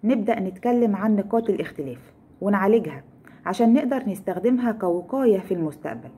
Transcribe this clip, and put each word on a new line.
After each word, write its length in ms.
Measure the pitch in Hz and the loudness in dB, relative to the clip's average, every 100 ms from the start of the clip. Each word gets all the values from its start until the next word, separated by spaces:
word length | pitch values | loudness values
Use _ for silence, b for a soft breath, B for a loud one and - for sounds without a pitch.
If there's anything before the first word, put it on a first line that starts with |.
نبدأ 360 | 208 254 208 226 | 2 0 0 -2
نتكلم 560 | 190 185 240 240 233 196 | -4 -4 0 2 2 0
عن 200 | 214 208 | 2 0
نقاط 340 | 202 226 226 | 0 -2 0
الاختلاف 600 | 190 165 - 139 123 - _ _ - | -2 -2 -8 -10 -10 -18 _ _ -6
ونعالجها 600 | 196 202 196 226 160 139 - _ B B - | -2 2 4 2 2 -10 -18 _ B B -8
عشان 280 | 190 233 | 2 4
نقدر 340 | 233 269 262 247 | 4 4 -2 -4
نستخدمها 640 | 185 - 180 202 254 240 | -6 -6 -2 0 0 0
كوقاية 640 | 220 185 175 175 269 262 196 | -2 -2 -2 -2 0 4 2
في 160 | 185 | 2
المستقبل. 560 | 175 160 143 143 117 123 | -4 -4 -6 -12 -12 -14